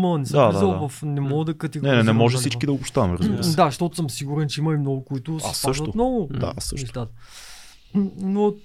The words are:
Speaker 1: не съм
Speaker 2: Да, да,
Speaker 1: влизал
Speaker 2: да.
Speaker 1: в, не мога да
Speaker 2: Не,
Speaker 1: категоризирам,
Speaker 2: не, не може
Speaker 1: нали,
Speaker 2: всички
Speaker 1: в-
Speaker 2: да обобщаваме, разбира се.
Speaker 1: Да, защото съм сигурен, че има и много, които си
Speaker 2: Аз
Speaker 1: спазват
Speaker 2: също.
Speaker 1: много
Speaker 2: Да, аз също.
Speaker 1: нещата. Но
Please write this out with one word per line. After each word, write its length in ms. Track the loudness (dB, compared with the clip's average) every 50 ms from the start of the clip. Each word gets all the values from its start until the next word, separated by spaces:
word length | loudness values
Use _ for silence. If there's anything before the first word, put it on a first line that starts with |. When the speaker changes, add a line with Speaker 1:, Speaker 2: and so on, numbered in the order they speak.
| 4 2
Speaker 1:
не 140 | 2 0 0
съм 120 | 2 4 6
Speaker 2:
Да, 40 |
да, 80 | 6 6
Speaker 1:
влизал 200 | 6 4 2 2
Speaker 2:
да. 160 | 2 0 -4 -6
Speaker 1:
в, 140 | -6 -8
не 180 | -6 -4 -4 -2
мога 240 | -2 -2 -2 -2 -2
да 80 | -2
Speaker 2:
Не, 60 | -4 -4
Speaker 1:
категоризирам, 400 | -6 -6 -6 -2 2 4 4 6
Speaker 2:
не, 60 | 6
не 140 | 6 6 6
може 160 | 6 4 4
Speaker 1:
нали, 60 | 2
Speaker 2:
всички 260 | -2 -2 -2 -2 0
Speaker 1:
в- 20 | -2
Speaker 2:
да 40 |
обобщаваме, 460 | -2 -2 -4 -2 0 2 2 2 2 2
разбира 260 | 0 0 0 2 0
се. 120 | 2 4
Speaker 1:
Да, 80 | 4 4
защото 320 | 2 2 0 -4 -4 -2
съм 140 | -4 -4 -4
сигурен, 380 | -4 -6 -6 -4 -2 -2 -2 -2
че 120 | -2 -2
има 140 | 0 0 0
и 20 |
много, 280 | 0 0 0 -2 -4 -4
които 360 | -6 -8 -6 -6 -6 -6 -4
си 60 | -4 -4
Speaker 2:
Аз 100 | -4 -2
Speaker 1:
спазват 180 | -2 -2 -2
Speaker 2:
също. 160 | -2 -4 -4 -2
Speaker 1:
много 340 | 0 0 0 0 -2 -4 -4
Speaker 2:
Да, 220 | -4 -4 -4 -4 -4
аз 80 | -6 -8
също. 200 | -8 -6 -8 -8
Speaker 1:
нещата. 280 | -8 -8 -8 -8 -8 -10 -16 -20 -20 -20 -20 -20 -20 -20 -20 -20 -20 -20 -20 -16 -4 -2 0 0 0 -4 -4
Но 360 | -4 -2 2 2 2 2 0 -2